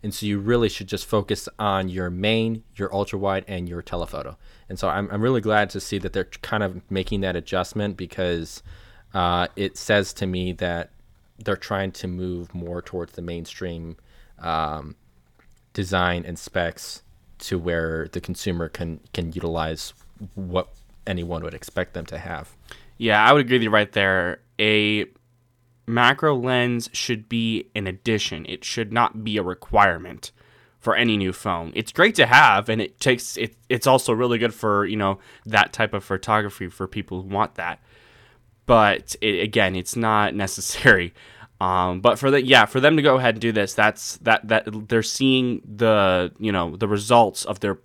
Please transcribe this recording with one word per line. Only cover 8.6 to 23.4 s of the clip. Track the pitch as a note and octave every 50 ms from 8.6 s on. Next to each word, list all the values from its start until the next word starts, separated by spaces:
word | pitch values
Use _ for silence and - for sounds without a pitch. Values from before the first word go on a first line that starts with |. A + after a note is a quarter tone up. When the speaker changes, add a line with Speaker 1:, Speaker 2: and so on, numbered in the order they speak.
| - - - - - - - - - _ -
Speaker 1:
uh, | G2 F2+ F2 F2 F2 F2+ - -
it | - G2+ F#2+ - -
says | - - G#2+ G#2 G2 - -
to | - G2+ F#2
me | F#2 F#2 F2+ F2+ F2+
that | - F#2 F2 F2 E2+ E2+ - _ - _ _ _ _ _ _ _ -
they're | G#2 - G2+
trying | F#2 - - G#2+ G2 G2 F#2+ F2+
to | - - F#2
move | F2+ F2+ F#2 F#2 F2+ F2 F2 E2+ -
more | F2+ E2+ E2+ F2 F2
towards | - - - F2+ E2+ E2 _
the | -
mainstream, | F2 E2+ E2+ F2 E2 - - - F#2+ F2+ E2+ E2 E2 E2 D#2+ - _ _ _ - - _ - -
um, | E2+ E2+ D#2+ D#2+ D#2+ D2+ D2+ D#2 D2 D2+ D2+ _ _ _ _ _ _ _ _ _ _ _ - _ _ _ _
design | - G2 F2+ F#2+ F#2 F2+ F2 F2 F2 F2
and | - F2 E2
specs | - - _ F#2+ F2 E2 - - - - - - _ _ - _ _ _ - -
to | - - G2 F2+
where | E2 F2 E2+ E2+ E2 D#2+ D#2+ D#2+ D2+ D#2
the | - F2+
consumer | - - F2+ - - G#2 F2 E2+ E2+ D#2+
can, | - - F2 E2 E2 D2+ _ _ _
can | - F2 E2
utilize | D#2 F2+ E2+ E2+ E2 E2 D#2+ D#2+ D#2+ D#2+ - - - _ _ - - - G#2 F#2+ -
what | - F#2+ F2+ F2 F#2 F2+ - - - - _ - - -
anyone | - F#2+ F2+ F2 E2+ E2+ E2 E2
would | D#2+ -
expect | - - - - - F2+ - -
them | F2+ D#2+
to | - E2 D#2
have. | - - E2+ D#2 D2+ - - _ _ - - - - - - -
Speaker 2:
Yeah, | A#2 A2+ G#2 G#2 G#2+
I | A#2
would | C#3 D3